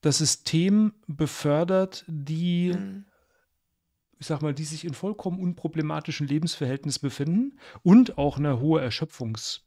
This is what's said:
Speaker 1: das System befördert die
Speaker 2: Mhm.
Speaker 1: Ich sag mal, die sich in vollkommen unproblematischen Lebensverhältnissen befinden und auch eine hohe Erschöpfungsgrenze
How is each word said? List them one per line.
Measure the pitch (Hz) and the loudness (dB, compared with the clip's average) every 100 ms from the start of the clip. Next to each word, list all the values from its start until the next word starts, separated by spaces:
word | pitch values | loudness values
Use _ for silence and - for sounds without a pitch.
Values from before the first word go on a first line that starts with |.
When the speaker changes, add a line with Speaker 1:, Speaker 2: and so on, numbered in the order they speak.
Speaker 1:
das | 156 139 | 2 2
System | 156 - - 160 180 202 214 - - | 0 0 0 2 4 4 2 0 -14
befördert | 143 151 - 151 147 170 190 190 190 - | -4 -4 -2 0 2 2 2 0 -4 -10
die | 160 139 160 175 175 180 | -10 -6 -2 0 0 0
Speaker 2:
Mhm. | 180 196 196 196 _ _ _ _ _ _ _ _ _ _ _ | -2 -6 -12 -16 _ _ _ _ _ _ _ _ _ _ _
Speaker 1:
Ich | - | -6
sag | 151 | -4
mal, | 151 | -2
die | 139 156 | -4 -6
sich | 156 170 | -8 -10
in | |
vollkommen | 135 190 214 190 180 | -8 -8 -6 -6 -4
unproblematischen | 180 175 160 160 151 156 151 147 147 | -4 -4 -6 -4 -4 -4 -6 -6 -2
Lebensverhältnissen | 147 165 - 135 135 147 135 | 0 -2 -2 -4 -4 -4 -4
befinden | 143 - 143 180 269 - - - | -6 -4 0 0 0 -6 -20 -2
und | - 208 247 - | 8 8 8 4
auch | 143 135 | -2 0
eine | 147 127 | 0 0
hohe | 143 160 | 2 2
Erschöpfungsgrenze | 131 - 160 - 117 110 - - | 0 -4 -8 -6 -8 -6 -8 -10